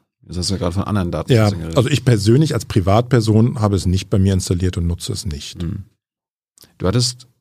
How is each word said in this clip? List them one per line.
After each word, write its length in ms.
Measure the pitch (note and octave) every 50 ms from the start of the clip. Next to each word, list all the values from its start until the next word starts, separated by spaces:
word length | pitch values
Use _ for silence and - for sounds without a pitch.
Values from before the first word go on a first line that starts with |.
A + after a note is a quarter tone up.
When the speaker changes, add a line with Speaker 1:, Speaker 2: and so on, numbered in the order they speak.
| _ _ _ _ _
Speaker 1:
Jetzt 120 | - D#2+
hast 140 | F2+ F2 -
du 40 | F#2+
ja 40 | E2+
gerade 160 | - F2 E2+
von 100 | F#2 E2
anderen 240 | - G2+ G#2 F#2 F2
Speaker 2:
Ja, 20 |
Speaker 1:
Datenschützern 480 | E2 D#2 D#2 - C#3 A2+ A2 G#2 G2+ E2
geredet. 180 | D#2+ E2 E2 D3
Speaker 2:
also 100 | A#2+ -
ich 160 | D3 B2 -
persönlich 500 | B2+ B2 G2+ F#2 G#2+ A2+ C#3 D#3+ D#3 B2+
als 120 | A2+ -
Privatperson 920 | - - G#2+ F2 F#2+ G2 A2 B2 B2 - B2 G#2+ A2 G#2+ A2 A2 B2+ - A#2+
habe 160 | G#2+ G#2 G2+
es 120 | F#2 D#2
nicht 220 | F#2+ F2+ F#2 - -
bei 100 | - G2+
mir 160 | F#2+ G2 F#2+
installiert 420 | F#2 - - F#2+ F2 F#2+ F#2 F2+
und 100 | F2+ E2
nutze 260 | E2+ F2 - - - -
es 120 | - -
nicht. 340 | G#2 D2+ C#2 - - - F2
Speaker 1:
Hm. 240 | F2 D#2+ - G2+ F#2+ _ _ _ _ _ _ _ _ _ _ _ _ _ _ _ - - _ -
Du 80 | -
hattest, 400 | F#2 G2 B2 B2 - - - - _ _ _